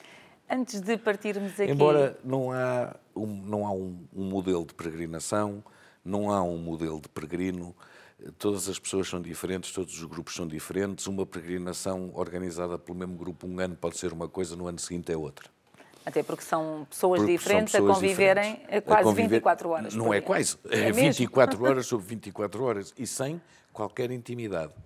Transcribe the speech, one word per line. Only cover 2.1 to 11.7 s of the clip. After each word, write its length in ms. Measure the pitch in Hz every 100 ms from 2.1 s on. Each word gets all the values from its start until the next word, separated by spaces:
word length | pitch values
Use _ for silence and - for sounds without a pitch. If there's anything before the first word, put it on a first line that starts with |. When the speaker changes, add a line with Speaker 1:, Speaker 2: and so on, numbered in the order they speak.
| -
Speaker 2:
não 280 | 127 131 127
há 440 | 127 127 123 120 - _ -
um, 120 | 107
não 400 | 101 98 104 101
há 40 |
um, 320 | 95 95 90 85 95
um 80 |
modelo 420 | 95 95 92 90 80
de 80 |
peregrinação, 920 | - 82 80 85 80 - 104 104 101 - - - _
não 280 | 87 101 104
há 100 | 101
um 160 | 87 82
modelo 420 | 85 80 80 78
de 100 | -
peregrino, 640 | - 78 87 92 90 87 - - - - - - -
todas 280 | 104 101 90
as 120 | 90
pessoas 280 | - 95 90
são 140 | 90
diferentes, 500 | 85 80 87 92 87
todos 220 | - 87 80
os 80 | 82
grupos 280 | 82 78
são 140 | - 85
diferentes, 580 | 78 - 87 101 92 -
uma 200 | 98 92
peregrinação 840 | 90 82 90 90